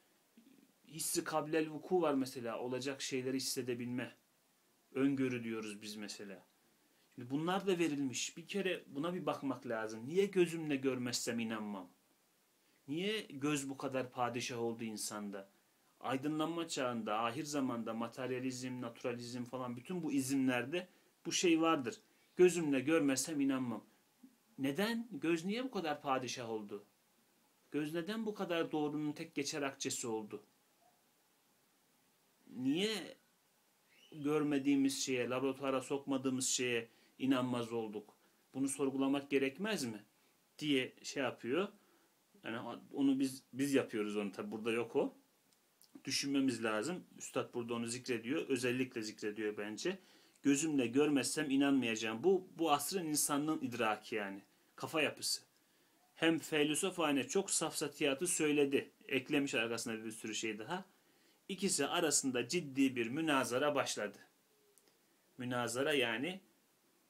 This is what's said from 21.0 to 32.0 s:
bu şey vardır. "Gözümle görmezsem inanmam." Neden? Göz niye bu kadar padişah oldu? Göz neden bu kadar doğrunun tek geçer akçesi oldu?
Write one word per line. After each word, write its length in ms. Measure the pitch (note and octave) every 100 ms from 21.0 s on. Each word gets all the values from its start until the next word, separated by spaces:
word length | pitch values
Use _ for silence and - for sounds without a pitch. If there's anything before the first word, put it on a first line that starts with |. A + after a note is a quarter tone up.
| _ _ E3+
bu 60 |
şey 280 | - F#3 D#3+
vardır. 400 | E3 D#3 A#2 - _ _ _ -
"Gözümle 440 | F3+ E3+ D3+ C3+
görmezsem 600 | B2+ D#3+ C#3+ C3 - D3
inanmam." 440 | C3+ C3 B2 G#2+ - _ _ _ - _ _ -
Neden? 500 | C3+ C#3+ G#3+ A#3 A3+
Göz 340 | D3 D#3+ E3+
niye 200 | F#3 A3+
bu 60 | C4
kadar 320 | G3 D#3+ C#3+
padişah 480 | C#3+ C3 A#2+ C3 A2+
oldu? 340 | A2 G#2 G#2 - _ _ _ _ _ _ _ _
Göz 240 | D3 D3+
neden 320 | E3+ E3+ A3+ G#3+
bu 80 |
kadar 380 | G#3 F3+ E3 E3
doğrunun 400 | D#3 D3 D3 D3+
tek 220 | D3 D#3+
geçer 280 | - C3 D#3
akçesi 440 | C#3 C3+ C3+ - B2
oldu? 360 | A2 G#2 G#2 - _ _ _ _ _ _ _ _ _ _ _ _ _ _ _